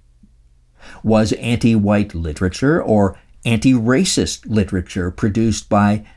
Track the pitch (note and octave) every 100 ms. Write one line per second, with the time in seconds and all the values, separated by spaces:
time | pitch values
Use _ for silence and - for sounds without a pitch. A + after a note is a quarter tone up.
0 | _ _ _ _ _ _ _ _ - -
1 | G#2+ A2 G#2+ C3 A#2 A#2 A#2 A2+ G2+ G#2
2 | G#2 E2 E2 D2 F#2 - C3+ E3 - G#2+
3 | G2 - _ - A#2+ A2+ C3 B2+ A2 C3+
4 | F#3 - F2+ - - G#2+ F#2+ F#2+ F2+ G2
5 | F2+ - A2+ G#2 A2 G#2+ - G#2 G2+ G#2+
6 | -